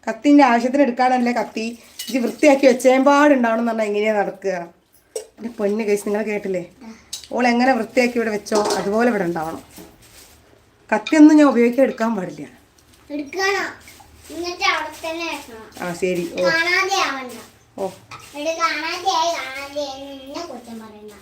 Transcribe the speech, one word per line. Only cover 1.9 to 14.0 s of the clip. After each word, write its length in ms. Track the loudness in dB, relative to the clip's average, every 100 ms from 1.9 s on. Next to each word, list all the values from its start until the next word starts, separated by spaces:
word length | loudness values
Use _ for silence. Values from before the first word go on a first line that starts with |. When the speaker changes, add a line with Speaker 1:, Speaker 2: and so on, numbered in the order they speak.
| -18 -6
Speaker 1:
ഇത് 80 | -4 -4
വൃത്തിയാക്കി 400 | 2 4 6 4
വെച്ചേമ്പാടുണ്ടാവണം 920 | 4 4 4 6 6 6 4 2 0
എന്ന് 80 | -2
പറഞ്ഞാൽ 160 | -2 -2
എങ്ങനെയാ 220 | 0 0 0
നടക്കുക? 340 | -2 -4 -6 -6 -8 _ _ _ _ -18 -18 _
എൻ്റെ 140 | -14 -4
പൊന്ന് 260 | -2 -2 0
ഗൈസ്, 160 | -2 0
നിങ്ങൾ 160 | -4 -2
കേട്ടില്ലേ? 320 | -4 -4 -6 -6 _ -20 -20 _ -18 -8
ഓൾ 120 | -2 0
എങ്ങനെ 180 | 2 2 2
വൃത്തിയാക്കി 380 | 0 0 0 0
ഇവിടെ 140 | -2 -4
വെച്ചോ, 220 | -2 0 0 -2
അതുപോലെ 280 | -2 0 2
ഇവിടെ 120 | 0 -2
ഉണ്ടാവണം. 340 | -4 -6 -10 -16 -20 -20 _ -20 -20 -20 -20 _ _ _ _ _
കത്തിയൊന്നും 460 | -4 2 8 8 10
ഞാൻ 80 | 6
ഉപയോഗിക്കാൻ 320 | 6 2 4 0
എടുക്കാൻ 240 | 2 -4 -2
പാടില്ല. 280 | -6 -12 -18 -20 _ _ _ _ _
Speaker 2:
എടുക്കണം. 560 | -10 -8 -4 -2 -2 -6 -12 -20 -20